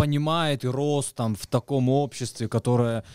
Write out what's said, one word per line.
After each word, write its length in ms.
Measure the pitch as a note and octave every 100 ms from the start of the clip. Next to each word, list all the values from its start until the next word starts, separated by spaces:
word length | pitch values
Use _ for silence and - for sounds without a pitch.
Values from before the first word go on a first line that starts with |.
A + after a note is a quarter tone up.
понимает 600 | D3 D3 D3+ E3 D#3 C3+ B2+
и 20 |
рос 460 | B2+ D3 D3 - -
там 200 | A2+ G2+
в 120 | -
таком 420 | B2 - C#3 B2+
обществе, 580 | C3+ C#3 - B2 - A2
которое, 560 | A#2 B2 B2 A#2 A2+ -